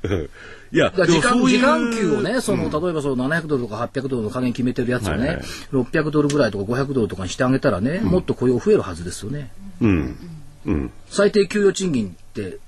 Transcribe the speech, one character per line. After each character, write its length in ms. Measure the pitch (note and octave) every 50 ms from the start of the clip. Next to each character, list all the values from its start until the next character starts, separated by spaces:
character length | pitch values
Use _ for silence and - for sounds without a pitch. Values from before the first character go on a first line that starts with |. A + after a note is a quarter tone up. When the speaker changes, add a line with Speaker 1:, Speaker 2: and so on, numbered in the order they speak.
| -
Speaker 1:
う 100 | G2 G#2
ん。 140 | F2 D2+ - - - - - - - - -
い 60 | - D3+
や、 80 | C#3+
Speaker 2:
だ 40 | G2+
か 60 | - F#3
ら、 40 | F3
時 140 | E3+ E3+ D#3+
間、 140 | - A#3+ A#3+
Speaker 1:
で 0 |
も、 40 | B3
そ 40 | B3+
う 40 | C4
い 60 | B3
う、 20 | B3
Speaker 2:
時 60 | B3+
間 280 | C#4+ D#4 A#3+ A#3 A#3
給 200 | A3+ A3+ G3+ E3 D3
を 60 | -
ね、 180 | - - B3 C4
そ 160 | - A3 G3
の、 80 | F3 E3
Speaker 1:
う 40 | D3+
ん。 20 |
Speaker 2:
例 180 | D3 D3+ E3+ F3+
え 20 | E3+
ば、 80 | D#3
そ 60 | C3+ C#3+
の、 60 | C3
七 200 | B2 B2+ C#3 D#3+
百 100 | E3+ E3
ド 100 | D3+ D3 B2+
ル 40 | A#2+
と 40 | G#2
か 80 | G#2
八 140 | G#2+ A#2+ A#2 -
百 140 | C#3 C3 C3
ド 80 | C3+
ル 60 | A#2+
の 80 | G#2+ G#2
加 100 | - C3
減 120 | B2+ B2 A2+
決 100 | - A#2+
め 80 | B2
て 100 | A#2+ -
る 80 | A#2+ A#2
や 80 | B2 -
つ 80 | G2+
を 60 | F#2
ね、 60 | D2 G#2
Speaker 1:
は 60 | B2
い 120 | - -
は 60 | -
い。 20 | - - - - - -
Speaker 2:
六 220 | - C3 A#2+ -
百 180 | - D#3+ D3+ D3+
ド 120 | D3 D3+
ル 60 | D3 C#3+
ぐ 100 | D3 D3
ら 100 | B2+ G#2+
い 20 |
と 80 | F#2+ G2+
か 60 | G2
五 100 | G2+ A#2+
百 200 | C3 C3+ C#3 C#3
ド 80 | C3
ル 60 | G#2+ F2+
と 60 | -
か 100 | F2+ F#2
に 40 | F2
し 80 | -
て 80 | - C3
あ 60 | B2+
げ 100 | C3 C3+
た 100 | - C3+
ら 120 | G#2 F2
ね、 180 | G#2 C3 D#3+ F#3+
Speaker 1:
う 40 | A2+
ん。 20 | -
Speaker 2:
も 100 | F3 F#3
っ 40 |
と 120 | F3 - -
雇 140 | - B2 B2+
用 100 | B2 A#2
増 140 | - G#3
え 20 | A3
る 60 | -
は 140 | G#2 F#2+ E2+
ず 100 | D#2 E2+
で 80 | F2+
す 140 | - - -
よ 40 | G#2+
ね。 220 | C3+ D3 C#3 - - - - - - -
Speaker 1:
う 40 | B2
ん。 300 | G#2+ F#2+ E2 C#2 B1+ - - - - - - - - - - -
う 80 | -
ん。 180 | F#2+ D2 C2+ - - - - -
Speaker 2:
最 200 | - - G3+ G3+
低 160 | G3+ G#3 G3+
給 140 | - - G#3
与 140 | G3+ G3 -
賃 180 | - F#3+ F3+
金 160 | D3 A#2+ G#2 F#2
っ 20 | E2 - - -
て 240 | - - G2+ F#2 - - -